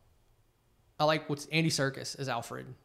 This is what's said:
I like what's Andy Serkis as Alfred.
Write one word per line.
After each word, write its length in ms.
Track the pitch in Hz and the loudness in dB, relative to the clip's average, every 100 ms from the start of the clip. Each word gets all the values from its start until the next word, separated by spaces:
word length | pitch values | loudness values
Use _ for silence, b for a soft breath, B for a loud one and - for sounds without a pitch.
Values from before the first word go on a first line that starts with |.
| _ _ _ _ _ _ _ _ _ - | _ _ _ _ _ _ _ _ _ 0
I 40 | |
like 260 | 151 156 151 | 4 4 0
what's 180 | 143 - | -6 0
Andy 220 | 156 160 | 2 4
Serkis 480 | 160 135 135 - - | 4 0 -2 -8 -6
as 120 | 131 | -4
Alfred. 360 | 117 117 127 127 127 | -4 -4 -10 -12 -16